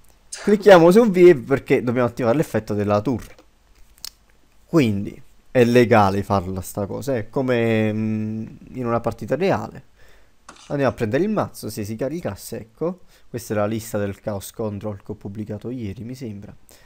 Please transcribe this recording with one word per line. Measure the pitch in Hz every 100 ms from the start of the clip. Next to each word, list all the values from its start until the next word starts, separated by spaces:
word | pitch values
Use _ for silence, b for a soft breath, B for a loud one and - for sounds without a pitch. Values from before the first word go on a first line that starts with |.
| - _ - -
clicchiamo | - 208 208 180 170
su | 208 240
Viev | 180 175 143
perché | 113 131 - 131
dobbiamo | 120 120 120
attivare | 117 117 139
l'effetto | - 110 110
della | 104 104 104
tour. | 120 113 - - _ _ _ _ - _ - _ _ _ _ _
Quindi | - 165 117 101 101 - - _ -
è | 127
legale | 117 123 110 113 98 98
farla | 98 98 92 95
sta | - - 101
cosa, | 110 117 123
è | 104
come, | 143 127 120 113 110 107
mm, | 107 110 110 107 110 113 - -
in | 127 120
una | 117
partita | 117 110 110 135
reale. | 190 113 110 139 - _ b b b b - - -
Andiamo | 143 127
a |
prendere | 110 113 135
il | 208
mazzo, | 202 107 - 107
se | 110
si | 101
caricasse, | 113 135 170 131 95 - 110
ecco. | 104 - 165 180 b b b
Questa | 120 -
è | 104
la | 104
lista | 113 110 107
del | 101 101
Chaos | - 101 -
Control | - 110 101 107 98
che | -
ho |
pubblicato | 104 104 101 107 104 113
ieri, | 127 104 92
mi | 113 127
sembra. | 120 101 104 - - b